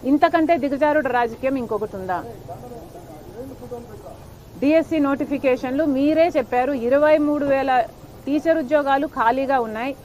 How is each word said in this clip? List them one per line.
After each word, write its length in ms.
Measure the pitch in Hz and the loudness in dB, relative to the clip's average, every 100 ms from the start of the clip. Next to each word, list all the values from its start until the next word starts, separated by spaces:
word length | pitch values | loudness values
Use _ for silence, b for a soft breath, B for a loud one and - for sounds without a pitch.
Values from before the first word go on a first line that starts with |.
| 254 | 2
ఇంతకంటే 440 | 285 339 330 320 339 | 2 4 4 2 2
దిగజారుడు 540 | 262 269 294 302 262 240 | 0 0 2 2 0 0
రాజకీయం 400 | 240 226 262 269 | -2 -2 -4 -2
ఇంకొకటి 400 | 233 214 208 196 | -4 -4 -4 -8
ఉందా? 220 | 185 175 233 - - - 240 233 - 175 175 208 - 214 262 254 240 240 233 208 - - - - - - | -6 -6 -6 -16 -16 -16 -14 -16 -18 -20 -18 -18 -18 -16 -14 -14 -14 -14 -14 -18 -18 -18 -20 -20 -20 -2
డిఎస్సి 380 | 277 320 311 320 277 | 2 4 2 0 0
నోటిఫికేషన్లు 800 | 277 294 269 262 254 254 269 311 262 | 0 -2 0 0 0 -2 0 0 2
మీరే 300 | 285 311 339 | 2 4 2
చెప్పారు 460 | 311 226 247 254 277 233 | 2 0 0 0 -2 0
ఇరవై 300 | 277 302 311 | 2 4 4
మూడు 280 | 294 294 277 | 2 0 0
వేల 260 | 269 269 254 - - - - | 0 2 0 0 -8 -20 -14
టీచర్ 360 | - 294 330 320 | -4 -2 2 0
ఉద్యోగాలు 440 | 254 294 277 269 302 269 | 2 0 2 0 0 0
ఖాళీగా 420 | 226 254 269 269 226 | 2 2 2 0 0
ఉన్నాయి. 280 | 214 254 277 | -4 -8 -8